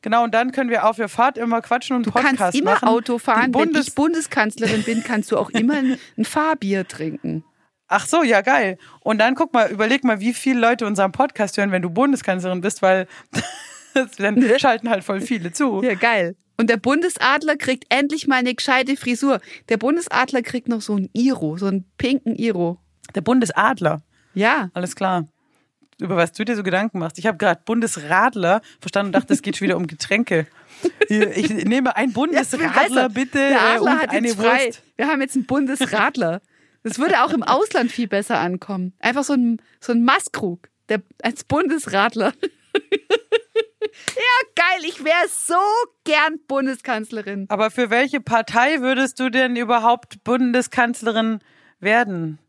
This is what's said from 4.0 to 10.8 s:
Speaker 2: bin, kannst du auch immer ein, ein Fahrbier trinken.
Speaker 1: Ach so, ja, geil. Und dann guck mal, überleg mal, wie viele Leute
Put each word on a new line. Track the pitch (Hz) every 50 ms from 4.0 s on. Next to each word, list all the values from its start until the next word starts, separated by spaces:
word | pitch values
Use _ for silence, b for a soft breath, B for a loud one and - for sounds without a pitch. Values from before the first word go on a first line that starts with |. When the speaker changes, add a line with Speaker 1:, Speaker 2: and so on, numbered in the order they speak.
| 294 330 339 320 302 - - 269 214 214 - - 226 202 220 220 208
Speaker 2:
bin, | 226 226 226
kannst | 226 - 240 214 214 -
du | 226 208
auch | 147 -
immer | - 226 220 247 302
ein, | 294 262 254 254 B B B B
ein | - 220
Fahrbier | - - 302 302 320 311 294 - 196 196 190 185
trinken. | - - - 156 160 151 - - 160 160 156 - _ _ _ _ _ _ _ _ _
Speaker 1:
Ach | 180 202 -
so, | - - 339 320
ja, | 233 226 196
geil. | 190 254 - - 220 190 185 B B B B B
Und | _ - 220 208
dann | 214 240 269
guck | - 330 - -
mal, | 240 220 175
überleg | 220 202 214 226 262 269 -
mal, | 247 220 196
wie | 196 240 233
viele | - - 262 262 240
Leute | 233 233 240 240